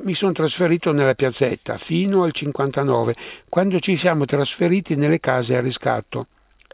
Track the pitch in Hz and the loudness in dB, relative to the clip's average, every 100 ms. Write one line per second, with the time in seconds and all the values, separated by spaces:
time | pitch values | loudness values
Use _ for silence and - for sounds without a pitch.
0 | 196 170 196 165 160 - 175 170 175 147 | -4 -2 0 0 -2 0 2 2 2 2
1 | 135 127 131 120 131 - - 110 - 165 | 2 2 0 0 -2 -2 -8 -10 -4 -2
2 | 196 196 175 - 143 - 139 135 139 123 | 2 2 2 -2 -6 -2 -2 0 0 2
3 | 117 117 - - - - 196 185 170 175 | 0 -4 -8 -18 -6 0 2 0 0 2
4 | 180 160 135 143 139 - 175 190 - 147 | 2 2 2 0 0 0 2 2 0 0
5 | 147 160 - 127 120 123 123 117 131 113 | 2 0 0 0 0 0 -2 -4 -2 -4
6 | - 120 - _ _ _ _ | -4 -10 -10 _ _ _ _